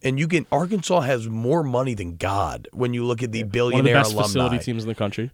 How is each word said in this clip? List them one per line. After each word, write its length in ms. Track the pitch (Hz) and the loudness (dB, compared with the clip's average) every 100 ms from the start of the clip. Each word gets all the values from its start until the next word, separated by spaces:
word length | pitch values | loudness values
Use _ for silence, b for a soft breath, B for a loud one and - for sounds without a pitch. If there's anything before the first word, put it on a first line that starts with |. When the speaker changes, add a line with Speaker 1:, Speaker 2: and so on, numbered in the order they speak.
Speaker 1:
and 160 | 135 135 | -2 0
you 120 | 160 | 0
can, 160 | 165 - | 0 0
Arkansas 520 | 143 180 208 - 180 | -2 0 -2 2 0
has 260 | 131 127 113 | 2 -2 -2
more 340 | 113 120 170 | -2 0 0
money 320 | 143 123 131 | 2 0 0
than 220 | 107 87 85 | -2 -6 -4
God 540 | 92 98 82 60 - | -2 0 -2 -4 -12
when 220 | - 123 | -4 -2
you 100 | 120 120 | 0 -2
look 160 | 117 | -2
at 120 | 123 | -2
the 60 | 110 | -4
Speaker 2:
Yeah. 60 | 107 | -2
Speaker 1:
billionaire 380 | 117 123 131 | 0 2 4
Speaker 2:
One 40 | 135 | 6
of 60 | |
the 60 | 117 | 6
best 140 | 110 | 4
Speaker 1:
alumni. 140 | 107 104 | 2 0
Speaker 2:
facility 320 | 127 123 120 | 2 2 0
teams 240 | - 113 | -2 -4
in 40 | 113 | -4
the 60 | 110 | -2
country. 340 | 104 107 120 | -2 -2 -6